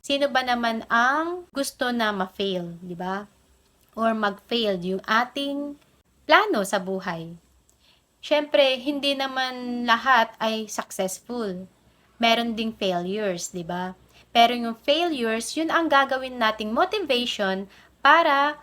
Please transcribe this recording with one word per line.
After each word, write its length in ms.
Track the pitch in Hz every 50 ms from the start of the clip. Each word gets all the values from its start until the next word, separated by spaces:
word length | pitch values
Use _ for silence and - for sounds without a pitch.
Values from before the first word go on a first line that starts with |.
Sino 320 | _ - 285 277 285 277 240
ba 80 | 254
naman 400 | 254 247 240 240 233 233 226 226 - -
ang 560 | 233 233 240 254 277 302 320 339 349 359 349 _ _
gusto 400 | 277 277 - - _ 262 247 247
na 160 | 240 226 214
ma-fail, 720 | 208 196 185 190 - - 202 196 185 180 175 170 170 170
di 160 | 185 180 180 170
ba? 320 | 180 185 190 196 208 202 _ _ _ _ _ _ _ _ _ _ _ _ _
Or 240 | 220 226 226 226 220
mag-fail 640 | 214 202 196 196 _ _ 240 233 226 208 196 185
yung 220 | 170 185 185 190 -
ating 720 | - 214 226 247 247 - 285 277 277 285 285 285 285 285 - _ _ _ _ _ _ _ _ _
plano 400 | - 302 349 415 427 359 226 196
sa 160 | 190 - 202
buhay. 560 | 185 185 190 190 185 190 170 165 165 165 170 170 _ _ _ _ _ _ _ _ _ _ _ _ _ _ _ _
Syempre, 640 | - - 302 294 294 294 - 294 277 269 262 254
hindi 320 | 240 285 294 277 269 277 277
naman 720 | 269 269 269 262 262 262 254 254 247 247 247 247 240 240
lahat 480 | 240 226 226 226 262 262 240 226 226 - _
ay 240 | 226 220 220 220 220
successful. 1040 | 214 - - 202 _ - - 190 190 - - _ - 240 240 226 202 180 180 190 - _ _ _ _ _ _ _ _ _ _
Meron 400 | 233 226 226 226 233 233 226 208
ding 160 | 220 226 220
failures, 800 | - 214 190 180 175 175 180 196 214 214 202 180 175 - - -
di 80 | 185
ba? 320 | 170 165 175 180 180 185 185 _ _ _ _ - - _ _
Pero 240 | 233 233 233 247 240
yung 160 | 233 233 226 -
failures, 720 | _ - 285 311 349 349 311 262 233 226 220 226 233 - -
yun 160 | 302 320 320
ang 160 | - 330 330
gagawin 560 | 311 294 277 269 262 277 262 262 262 254 247
nating 320 | 233 214 220 - 220 214 226
motivation 960 | 269 349 370 - 427 381 269 262 240 247 240 - - 208 190 190 190 196 196 - - - _ _ _
para 560 | _ 269 302 330 339 320 277 277 285 294 302 294